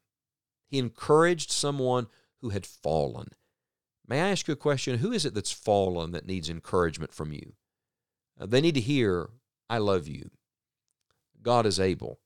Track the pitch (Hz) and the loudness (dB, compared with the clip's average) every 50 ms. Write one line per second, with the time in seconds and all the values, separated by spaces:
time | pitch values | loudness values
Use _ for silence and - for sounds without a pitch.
0 | _ _ _ _ _ _ _ _ _ _ _ _ _ _ - 139 127 117 - - | _ _ _ _ _ _ _ _ _ _ _ _ _ _ -4 -2 -2 -2 -6 -8
1 | - - 151 151 165 175 180 165 143 - - - - 143 143 139 131 127 123 123 | 2 4 6 6 6 6 4 0 -2 -4 -4 -2 -2 -2 -2 0 0 2 2 0
2 | 120 104 _ _ _ _ _ _ - 120 101 101 87 - - _ - 76 78 80 | 0 -4 _ _ _ _ _ _ -8 -6 -6 -6 -6 -8 -20 _ -2 0 0 2
3 | 73 67 58 - 76 - - _ _ _ _ _ _ _ _ _ _ _ _ _ | 0 0 -4 -8 -12 -14 -18 _ _ _ _ _ _ _ _ _ _ _ _ _
4 | _ - 117 139 170 202 196 170 - - 151 - - 147 143 131 - - 127 117 | _ -4 -2 -2 0 0 -2 -2 -2 -4 -6 -2 0 0 0 0 0 -2 -2 0
5 | 131 214 247 214 147 143 90 104 95 - - - - - 104 101 98 95 90 85 | 0 0 0 -2 -2 -2 -4 -4 -6 -6 -8 -6 0 2 4 4 4 2 0 -2
6 | 82 82 87 82 - - 95 95 78 85 85 82 - - - 92 87 82 76 - | -4 -4 -6 -8 -6 -6 -6 -6 -6 -6 -8 -10 -8 0 2 2 2 2 0 -4
7 | 78 - - - 80 76 76 71 - - - _ _ _ _ _ _ _ _ _ | -10 -12 -10 -10 -10 -10 -10 -12 -14 -16 -20 _ _ _ _ _ _ _ _ _
8 | _ _ _ _ _ _ _ _ - 95 113 131 151 170 160 135 110 117 147 139 | _ _ _ _ _ _ _ _ -6 2 2 4 4 4 0 0 0 0 2 2
9 | 117 101 90 87 82 - - _ _ _ _ _ _ _ 113 117 107 101 98 92 | 2 2 2 0 -2 -6 -14 _ _ _ _ _ _ _ -2 0 2 2 2 2
10 | 76 - - - - - _ _ _ _ _ _ _ _ _ _ _ _ _ _ | 0 -4 -12 -12 -14 -16 _ _ _ _ _ _ _ _ _ _ _ _ _ _
11 | _ _ _ _ _ _ _ _ 104 120 120 120 113 107 95 95 95 95 90 - | _ _ _ _ _ _ _ _ 0 2 2 4 4 2 2 2 2 0 0 -2
12 | - 55 - _ _ | -6 -12 -14 _ _